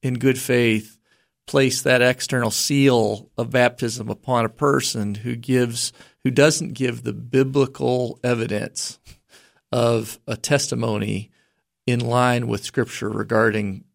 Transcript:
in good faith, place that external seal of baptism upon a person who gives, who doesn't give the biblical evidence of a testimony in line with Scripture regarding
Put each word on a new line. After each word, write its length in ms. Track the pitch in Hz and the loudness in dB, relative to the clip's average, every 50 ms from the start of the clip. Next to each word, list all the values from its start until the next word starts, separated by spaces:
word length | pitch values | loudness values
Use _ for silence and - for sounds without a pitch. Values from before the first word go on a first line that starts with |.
| - | -4
in 120 | 135 123 120 | -4 -4 0
good 200 | 117 135 131 131 | 2 0 0 0
faith, 600 | - - 127 120 120 117 110 110 107 - - _ _ _ _ _ _ _ _ _ _ | 0 0 2 2 4 4 2 0 -2 -6 -20 _ _ _ _ _ _ _ _ _ _
place 360 | - - 143 135 131 127 - - | -2 2 2 2 2 0 -2 0
that 200 | 135 127 123 120 | 2 4 4 4
external 480 | 123 127 127 - - - 127 120 110 | 2 2 0 -4 -4 -2 0 0 0
seal 800 | 110 - - - 147 139 135 139 127 120 113 104 107 101 - _ _ - | -2 -2 -2 0 2 4 4 6 6 4 2 2 -2 -4 -8 _ _ -6
of 120 | 120 113 | -6 -2
baptism 580 | 117 127 123 123 - - - 117 113 123 120 110 | 2 4 4 4 2 0 -6 -6 -6 -6 -8 -8
upon 360 | 110 - _ - 127 120 113 | -10 -10 _ 0 0 2 2
a 40 | 110 | 0
person 680 | - _ 147 147 139 135 - - - 117 104 101 101 | -2 _ 0 2 2 2 0 -2 -4 -4 -4 -4 -6
who 200 | 107 110 120 123 | -6 -6 -8 -8
gives, 560 | 120 117 - 131 127 123 120 117 117 - - - - - - _ _ _ | -8 -2 0 2 2 2 2 -2 -4 -6 -8 -8 -12 -20 -20 _ _ _
who 60 | 131 127 | 0 4
doesn't 420 | 131 143 156 151 - 165 - - | 6 4 4 4 2 -4 -8 -6
give 300 | - 131 123 120 117 127 | -4 -4 -4 -4 -4 -8
the 80 | 123 107 | -8 -8
biblical 1040 | 107 117 120 123 131 135 135 131 143 135 127 131 - 139 123 123 127 123 117 - _ - | -8 -10 -2 2 2 2 2 2 0 0 0 -2 -2 -2 0 0 0 -2 -4 -6 _ -2
evidence 760 | 123 123 117 113 - 104 104 - - _ - - - - _ _ - - _ _ _ _ - _ _ _ _ _ _ - | -2 0 0 -2 -4 -4 -4 -6 -6 _ -10 -10 -10 -12 _ _ -20 -20 _ _ _ _ -20 _ _ _ _ _ _ -2
of 460 | 123 117 117 117 113 110 110 - - _ | 0 2 2 2 0 -2 -6 -12 -16 _
a 100 | - 123 | -10 -10
testimony 960 | - - - 143 139 - - 135 120 117 117 110 104 104 107 104 101 107 - _ _ _ _ _ _ _ _ _ _ _ | -8 -2 0 0 0 0 -2 -4 -4 -2 -2 -2 -2 -4 -4 -4 -6 -6 -10 _ _ _ _ _ _ _ _ _ _ _
in 140 | - 123 120 | -2 -2 0
line 460 | 120 117 117 123 123 123 123 120 123 120 | 0 0 2 2 4 4 2 0 0 -2
with 160 | 113 104 - | -4 -6 -6
Scripture 440 | - - - 120 - - - - 107 | -6 -2 -2 -2 -2 -4 -8 -8 -6
regarding 760 | 107 104 107 104 117 110 113 113 104 107 104 101 95 95 - _ _ | -4 -6 -4 0 2 2 4 4 2 0 -4 -4 -8 -10 -14 _ _